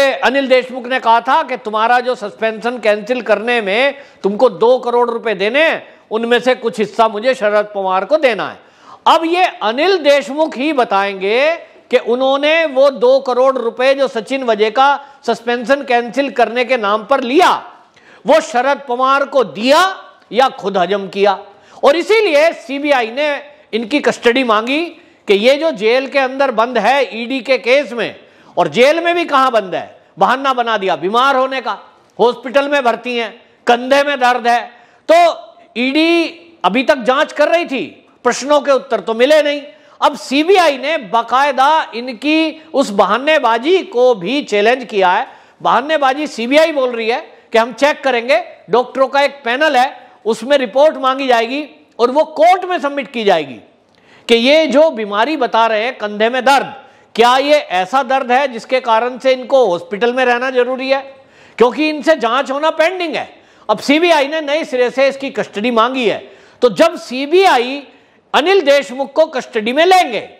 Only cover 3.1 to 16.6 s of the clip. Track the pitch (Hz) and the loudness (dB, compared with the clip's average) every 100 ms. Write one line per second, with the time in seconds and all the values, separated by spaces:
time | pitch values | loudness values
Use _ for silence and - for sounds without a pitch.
3.1 | 254 208 202 226 240 196 214 277 269 - | -4 0 0 0 -2 0 0 0 -2 -14
4.1 | _ 190 208 254 170 226 254 233 240 240 | _ -4 2 0 2 2 2 0 0 0
5.1 | 233 220 190 202 277 320 208 - - - | -2 -6 -2 -2 2 0 -2 -8 -20 -8
6.1 | 220 233 240 254 254 226 220 202 - 226 | -6 0 0 0 -2 -4 -4 -4 0 0
7.1 | 208 254 254 208 208 208 208 190 185 196 | 0 -2 -2 0 0 -2 -4 -2 -2 0
8.1 | 311 269 202 143 101 _ _ - - - | 2 2 0 -6 -12 _ _ -20 -2 2
9.1 | 320 330 349 359 - 208 240 349 381 285 | 2 2 0 0 -2 -4 0 0 2 2
10.1 | 285 247 285 320 226 302 285 233 196 202 | 2 0 -2 -4 -2 -2 -2 0 0 -2
11.1 | 196 190 233 302 330 - - - 240 208 | -4 -2 0 0 -2 -10 -20 -2 -2 0
12.1 | 247 262 277 294 330 320 262 277 247 247 | 0 0 0 2 0 0 2 2 2 2
13.1 | 269 262 240 269 262 233 226 262 277 262 | 2 0 0 2 0 -4 0 0 2 0
14.1 | 226 - 269 247 214 220 214 277 277 - | -4 -6 -4 -2 0 0 2 2 0 -6
15.1 | - - 220 240 240 226 277 247 240 240 | -8 -6 -4 -4 -4 -2 -2 0 -2 0
16.1 | 254 277 202 214 240 | -4 -2 0 0 -2